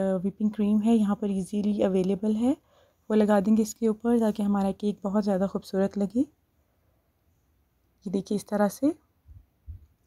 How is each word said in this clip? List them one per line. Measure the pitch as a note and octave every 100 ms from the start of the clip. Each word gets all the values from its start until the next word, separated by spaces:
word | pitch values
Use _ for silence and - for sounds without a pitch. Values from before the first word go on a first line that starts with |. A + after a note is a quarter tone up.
| F#3+ F#3+
व्हिपिंग | F#3+ - G#3+
क्रीम | G#3 G#3 G#3+
है, | G#3+ A#3
यहाँ | G3+ G3+
पर | G#3
ईजीली | G3 F3+ G#3 G#3 G#3
अवेलेबल | G3+ F#3+ F#3 G3 G#3+ A3
है, | A#3+ D#4 _ _ _ _ -
वो | G#3+
लगा | G#3 G#3
देंगे | G3 A3
इसके | A3 - A3+
ऊपर | G#3+ A#3+ A#3+
ताकि | A3 G#3+
हमारा | G3+ G3+ G3
केक | F#3+ G#3 G3+
बहुत | G3+ G#3
ज़्यादा | G#3 F#3+ F#3+
खूबसूरत | F#3+ - F#3+ G3 G3+
लगे। | G3 A#3
ये | D4 _ _ _ _ _ _ _ _ _ _ _ _ _ _ _ _ _ G3
देखिए | F#3+ F#3+ G3+
इस | -
तरह | G#3 G3+
से। | - C#4 F4 _ _ - - - _ - - - _